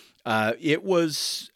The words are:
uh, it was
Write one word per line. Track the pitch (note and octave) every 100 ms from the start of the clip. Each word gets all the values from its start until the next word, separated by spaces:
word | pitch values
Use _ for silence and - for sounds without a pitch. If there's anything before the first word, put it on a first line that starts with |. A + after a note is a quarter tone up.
| - _ B2
uh, | A2 A2 -
it | D#3 D3+
was | G3 F3+ E3 D3 - - -